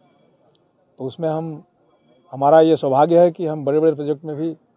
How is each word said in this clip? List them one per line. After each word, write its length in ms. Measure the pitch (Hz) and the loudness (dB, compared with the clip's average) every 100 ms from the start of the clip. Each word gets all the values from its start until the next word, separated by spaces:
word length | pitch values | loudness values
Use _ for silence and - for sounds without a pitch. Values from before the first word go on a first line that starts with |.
| _ _ _ _ _ _ _ _ _ _ | _ _ _ _ _ _ _ _ _ _
तो 60 | |
उसमें 260 | 131 147 160 | -14 -8 -6
हम, 340 | 156 165 151 _ _ _ _ _ _ _ | -6 -8 -14 _ _ _ _ _ _ _
हमारा 300 | 131 139 160 | -2 4 6
ये 160 | 160 151 | 6 2
सौभाग्य 420 | 143 135 156 170 | 0 0 2 4
है 120 | 175 | 2
कि 140 | 165 165 | 0 -8
हम 200 | 156 139 | -6 -4
बड़े-बड़े 300 | 151 160 147 | 0 0 -2
प्रोजेक्ट 300 | 143 147 160 | -6 -8 -8
में 100 | 147 | -10
भी 220 | 165 156 _ | -10 -10 _